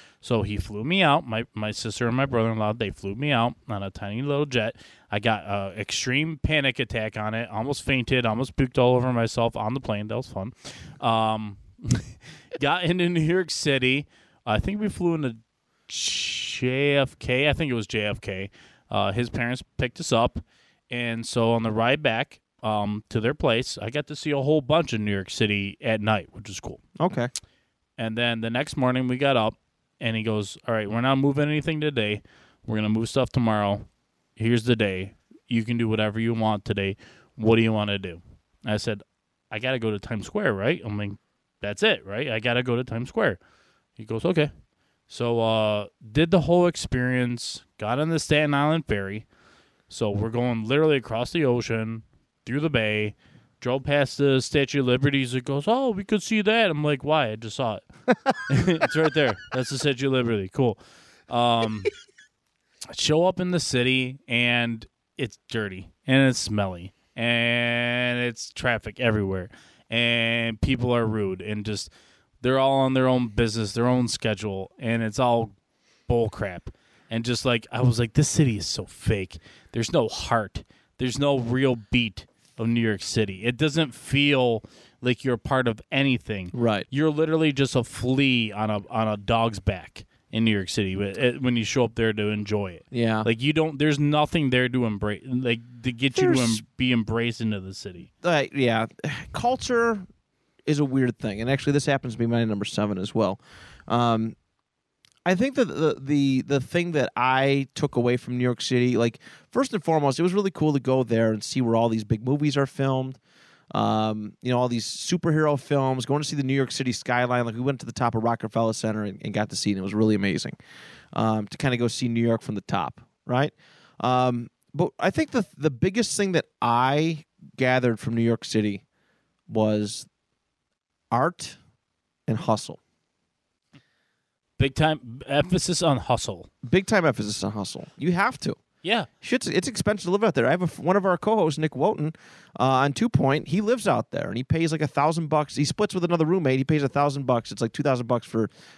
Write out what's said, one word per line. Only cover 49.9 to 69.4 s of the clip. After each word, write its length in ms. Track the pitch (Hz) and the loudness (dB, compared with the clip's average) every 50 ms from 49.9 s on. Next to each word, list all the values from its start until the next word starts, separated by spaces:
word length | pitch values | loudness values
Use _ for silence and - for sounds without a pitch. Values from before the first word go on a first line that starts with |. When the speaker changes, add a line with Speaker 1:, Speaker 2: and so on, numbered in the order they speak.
| - - 117 104 | -6 -4 -2 -2
Speaker 1:
we're 180 | 101 98 107 113 | 0 -2 -2 -2
going 360 | 113 120 123 123 120 113 110 | -2 -2 0 0 0 -2 -2
literally 320 | 107 135 147 160 156 147 135 | 0 2 2 4 4 2 2
across 340 | 110 - 113 113 123 - | 0 -4 -4 -4 -4 -2
the 120 | - 170 151 | -2 0 2
ocean, 580 | 127 120 120 113 - 113 113 110 110 113 113 - _ _ _ _ _ _ _ - | 2 2 0 0 -2 -4 -4 -4 -4 -8 -10 -12 _ _ _ _ _ _ _ -10
through 140 | - 123 143 | -6 -4 -2
the 100 | 151 160 | -2 0
bay, 460 | 143 117 110 107 107 107 107 104 - _ _ - - - _ _ _ - | 0 2 0 2 0 -2 -2 -4 -6 _ _ -20 -20 -20 _ _ _ -8
drove 240 | - 123 127 139 131 | -4 -2 -2 -2 -2
past 340 | - 143 147 139 - - - | 0 2 2 2 0 0 2
the 240 | 143 139 135 131 | 2 4 4 2
Statue 380 | - - - 147 139 - - 139 | 2 2 0 0 0 2 0 0
of 40 | 131 123 | 2 2
Liberty. 380 | 123 127 135 147 139 139 131 | 2 4 4 2 2 2 0
He 160 | 120 123 131 | 0 -2 -4
goes, 240 | 123 - 139 143 143 208 | -4 -2 -4 -2 0 0
"Oh, 240 | 233 262 269 254 | 2 2 2 0
we 120 | 208 185 196 | -2 -4 -2
could 200 | - 214 202 - | 0 -2 -2 0
see 180 | - 220 214 | 0 0 2
that." 280 | 196 208 220 233 226 185 | 2 4 4 4 4 2
I'm 140 | 156 147 151 | 2 0 2
like, 200 | 147 147 131 135 | 0 0 0 0
"Why? 280 | 143 156 156 135 110 | 0 2 2 2 0
I 40 | 110 | -2
just 200 | 110 113 110 - | -6 -8 -10 -6
saw 220 | - 131 113 104 90 | -2 -2 -2 -2 -4
it." 60 | - _ - - - - 240 - | -8 _ -20 -8 0 0 0 2
<laughs> 180 | - 277 - - - - | 2 -2 -2 -2 0 2
It's 460 | 139 123 104 185 170 160 - - - 151 | 2 2 4 4 2 2 2 0 2 2
right 160 | 160 156 - | 2 2 4
there. 220 | 156 143 120 101 - - - - | 4 2 2 2 -2 -8 -8 -4
That's 160 | 127 123 - | -4 -4 -4
the 80 | 139 127 | -4 -2
Statue 300 | - 147 135 120 135 139 | 0 0 0 0 0 0
of 60 | 131 | 2
Liberty. 360 | 127 123 117 113 104 95 95 | 2 2 2 0 0 -2 -4
Cool. 280 | - - 131 117 104 _ - - - - - - - _ _ - | -2 0 0 0 0 _ -10 -20 -20 -20 -20 -20 -20 _ _ -4
Um, 540 | 123 120 120 120 117 117 113 110 110 104 98 - - - - _ _ _ - _ _ _ | 0 2 4 4 4 4 2 0 -2 -2 -4 -4 -4 -4 -20 _ _ _ -20 _ _ _
<laughs> 520 | _ _ _ _ _ _ _ - - - - | _ _ _ _ _ _ _ -20 -18 -14 -8
show 320 | - - - 151 160 175 | -4 -2 0 2 2 2
up 140 | 185 185 - | 2 0 0
in 120 | 185 180 | -2 0
the 80 | 175 165 | 0 -2
city, 600 | - - - 123 123 127 131 131 127 127 131 139 _ - | -2 0 0 0 2 2 2 2 0 -2 -6 -10 _ -4
and 580 | 120 120 120 120 120 120 120 117 117 110 - - _ _ _ _ _ - | 0 0 2 2 2 2 0 0 -2 -6 -8 -18 _ _ _ _ _ -6
it's 200 | 131 110 - - _ - | -6 -6 -6 -12 _ -6
dirty, 420 | - 113 107 98 92 92 101 - _ _ - - | -4 -4 -4 -4 -6 -10 -14 -16 _ _ -2 2
and 220 | 131 135 135 131 | 4 4 6 4
it's 100 | 120 - | 2 0
smelly, 540 | - 104 107 104 101 95 90 87 87 95 _ _ _ _ - | -4 -2 -2 -2 -2 -2 -4 -10 -14 -16 _ _ _ _ -10
and 1040 | 117 113 117 120 117 117 120 120 120 120 120 120 120 120 120 120 123 123 123 123 123 | -4 -2 0 2 2 2 2 2 0 0 0 0 -2 -2 -2 -2 -2 -2 -2 -2 -2
it's 320 | 123 120 113 - - - | -2 -4 -4 -6 -12 -14
traffic 480 | - - - 127 117 107 - 110 104 - | -10 -4 -2 0 0 0 -4 -8 -8 0
everywhere, 500 | 127 117 107 107 101 95 95 92 | 0 2 2 2 0 0 -2 -4